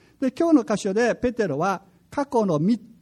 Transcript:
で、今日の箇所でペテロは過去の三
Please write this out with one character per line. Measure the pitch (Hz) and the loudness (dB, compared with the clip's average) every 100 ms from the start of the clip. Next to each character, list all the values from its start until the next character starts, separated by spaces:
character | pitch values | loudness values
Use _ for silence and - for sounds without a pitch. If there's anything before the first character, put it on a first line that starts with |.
| - - | -20 -4
で、 | 262 | -4
今 | - 330 | 0 2
日 | 294 | 2
の | |
箇 | 220 202 | 2 -4
所 | 196 | -2
で | 202 240 175 | 0 0 0
ペ | 247 | -2
テ | 233 190 | -2 -2
ロ | 139 | -2
は | 185 180 - _ _ | -4 -4 -10 _ _
過 | - 277 | -8 -2
去 | 240 202 | 0 0
の | 151 | 0
三 | 180 233 - - | 0 0 -4 -20